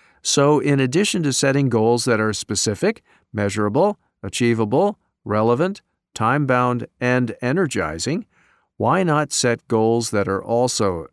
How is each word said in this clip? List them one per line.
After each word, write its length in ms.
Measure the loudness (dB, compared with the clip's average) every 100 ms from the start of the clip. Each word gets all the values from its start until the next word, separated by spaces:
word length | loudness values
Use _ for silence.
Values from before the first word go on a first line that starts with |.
| _ _
So, 380 | -2 2 4 4
in 200 | 2 0
addition 420 | 2 0 0 -2
to 100 | -2
setting 360 | 0 0 2 2
goals 360 | 2 2 2 2
that 140 | 0
are 140 | 0
specific, 680 | -4 -6 -4 -2 0 -2 -2 _ _ _
measurable, 680 | -4 -2 0 0 2 0 -2 _ _
achievable, 760 | -8 0 2 2 0 0 0 -2 _ _
relevant, 580 | -4 0 2 2 0 -4 _ _ _ -4
time-bound, 720 | 0 0 2 2 2 -2 -6 -4
and 360 | 0 0 0 -4
energizing, 840 | -2 0 -2 -2 -4 -4 -4 -4 -6 _ _ _ _ -4
why 260 | 0 2
not 280 | 2 0 0
set 360 | -2 0 -2 -2
goals 420 | 0 2 0 0
that 160 | -2 -2
are 160 | -2
also 640 | -2 0 0 0 -2 -2 -8